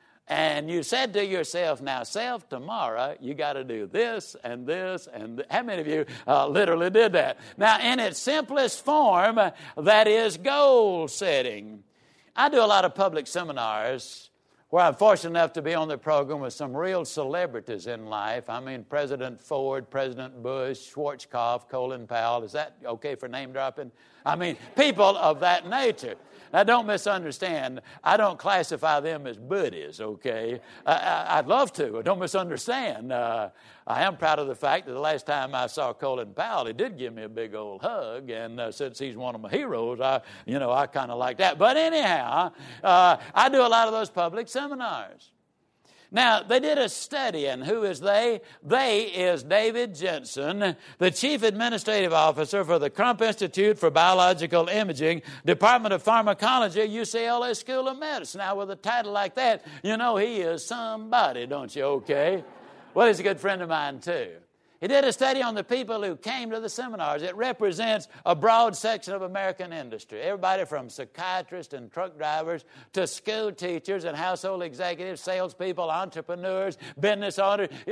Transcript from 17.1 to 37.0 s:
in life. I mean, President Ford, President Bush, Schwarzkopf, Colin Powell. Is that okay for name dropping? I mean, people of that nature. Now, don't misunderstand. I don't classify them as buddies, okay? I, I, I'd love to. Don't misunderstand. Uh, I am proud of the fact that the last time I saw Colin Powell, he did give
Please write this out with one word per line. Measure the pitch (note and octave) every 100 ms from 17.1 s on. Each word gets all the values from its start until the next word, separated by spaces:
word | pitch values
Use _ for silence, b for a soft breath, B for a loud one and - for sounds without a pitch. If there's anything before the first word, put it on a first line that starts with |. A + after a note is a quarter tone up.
| D#3 C3+ E3 F3 A#2 A#2+ G#2 F#2+
in | A#2 A2
life. | G#2+ G#2+ A#2+ A#2
I | A#2
mean, | C3 C3
President | G#2 D3 C#3+ C3+ B2+ A#2+
Ford, | - C#3+ C3+ C3+ C3
President | C3+ C3+ B2 C3 B2+
Bush, | B2 C3+ C3 A#2+ -
Schwarzkopf, | - C#3+ C3+ - B2 A#2 A#2+ -
Colin | C3 B2+ B2+ A2
Powell. | A#2 A#2 A#2+
Is | G#2+
that | D3 D3+ -
okay | B2 A#2 D3
for | C3 B2+
name | B2+ C3
dropping? | C3 C3+ D3 C#3 b b b C#3
I | D#3+
mean, | F3 D#3 B -
people | C#4+ F#3+ G3+ G3
of | E3 D3
that | F3 F3 E3+
nature. | B3 B3+ - B2 G2+ B B B
Now, | E3+
don't | G3+ A#3+ G#3+
misunderstand. | G3+ G#3 F#3+ D#3+ - F#3+ D#3 C3 C3 B B
I | - G#3
don't | G#3 E3+
classify | F#3+ F#3+ D#3+ C#3+ D#3 D3
them | D#3 D#3 C3+
as | G#2+
buddies, | B2 G3 C#3+ E2+ D2 E2+
okay? | G#2+ G2+ B2+ A2 A2+ B2 B B -
I, |
I, | D#3+ F3+ E3 E3+ D#3
I'd | C#3
love | A#3+ B3+
to. | - C3 A2+
Don't | C3+ F#3+
misunderstand. | F3 F#3+ F3 C#3 - B3+ A3+ A2 B2
Uh, | B2 A#2 A2+ G2+ b b b -
I | A#2
am | F#3+ D#3
proud | D#3 D3+
of | C#3
the |
fact | - C#3+ E3+ D3+
that |
the | B2+
last | D3+ D3+ -
time | D3 C3
I | C3+ A#2+
saw | - B2+
Colin | - C#3 B2+ G#2+
Powell, | G2+ G#3+ G3
he | A#2
did | A#2 B3
give | D#3